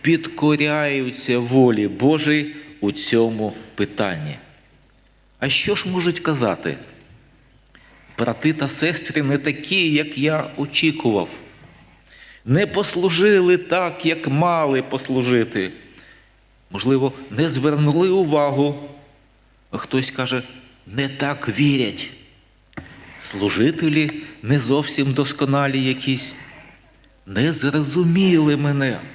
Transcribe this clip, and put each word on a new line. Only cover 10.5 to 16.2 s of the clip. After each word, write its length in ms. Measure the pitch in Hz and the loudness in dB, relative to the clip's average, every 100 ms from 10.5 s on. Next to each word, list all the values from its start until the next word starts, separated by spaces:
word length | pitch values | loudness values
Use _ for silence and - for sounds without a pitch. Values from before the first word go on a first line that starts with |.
| - | -6
очікував. 720 | 143 - 160 151 120 101 85 - - - - - - - _ - - - 110 | -4 0 0 0 0 0 -2 -8 -18 -20 -20 -20 -20 -20 _ -20 -20 -16 0
Не 220 | 143 202 | 2 2
послужили 920 | 196 208 175 185 165 208 202 180 180 | -2 -2 0 0 4 4 6 6 2
так, 480 | 180 180 180 160 160 | 2 -2 -2 -2 -2
як 220 | 160 147 | -2 0
мали 540 | 139 175 170 151 135 | 2 2 2 2 0
послужити. 920 | 127 131 131 131 123 123 113 107 95 - - - - - | -2 -6 -2 0 2 2 2 -2 -6 -10 -20 -20 -20 -20